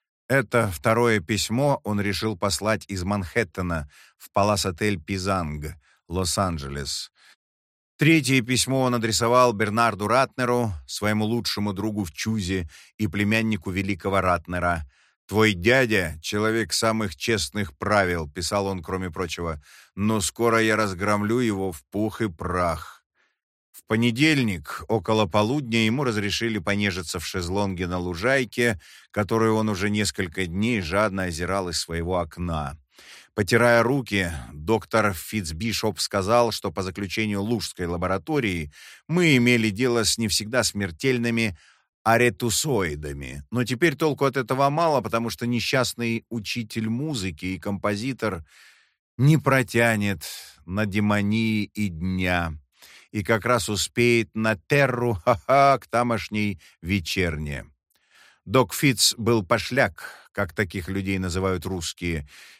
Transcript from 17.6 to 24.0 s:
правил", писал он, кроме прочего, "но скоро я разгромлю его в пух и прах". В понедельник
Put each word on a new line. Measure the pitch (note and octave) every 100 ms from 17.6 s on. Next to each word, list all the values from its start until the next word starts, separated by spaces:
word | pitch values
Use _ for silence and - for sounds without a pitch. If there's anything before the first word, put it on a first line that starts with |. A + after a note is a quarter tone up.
| F#2 -
правил", | G2+ G#2 F2+ F2 D2
писал | F2+ E2+ G#2 G2
он, | F#2
кроме | D#2+ F#2 F#2
прочего, | F#2+ F2+ - E2+ D#2 - - - -
"но | G#2+ A2
скоро | F#2+ - A#2 A2+
я | A2 G#2+
разгромлю | G#2+ F2+ G#2 G#2 G#2 A#2+
его | A#2 G2 F#2+
в | E2 -
пух | G2 G#2+ -
и | A2
прах". | D#2+ E2+ F2+ F2 D#2+ - - _ _ _ _ _ _ _
В | - -
понедельник | A2